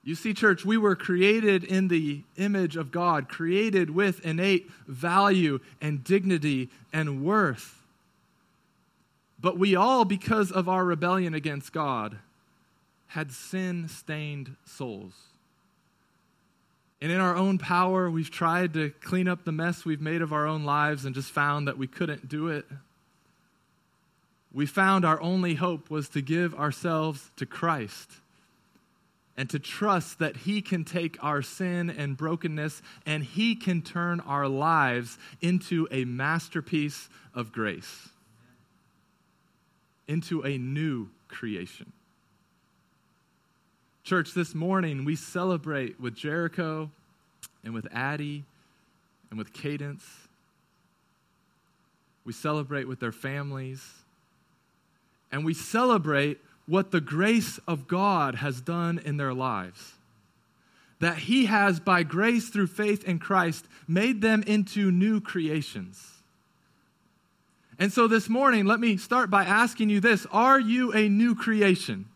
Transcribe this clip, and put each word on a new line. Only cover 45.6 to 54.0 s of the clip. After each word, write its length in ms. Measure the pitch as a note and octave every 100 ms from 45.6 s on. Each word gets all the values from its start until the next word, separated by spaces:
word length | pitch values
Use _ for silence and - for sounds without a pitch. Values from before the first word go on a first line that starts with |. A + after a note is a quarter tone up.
| C#3+ C#3+ B2+ -
with 140 | B2 A2
Jericho 720 | D3+ D#3+ E3+ F3 E3 D#3 D3+ _ _ _ _ _ - _
and 120 | A2 A2+
with 120 | -
Addie 500 | A#2 C3+ D3 D3 D3 C#3+ _ _ _ _ _ _ _ _
and 80 | G#2+
with 160 | G#2
Cadence. 500 | - D3 D3 C#3+ D3 - - _ _ _ _ _ _ _ _ _ _ _ _ _ _ _ _ _ _ _ _ A#2+
We 80 |
celebrate 540 | A2+ D#3 D3+ C3+ C#3+ C3
with 120 | B2+
their 120 | A#2+
families. 760 | - C3+ C#3+ C#3+ C3+ C3 C3 - -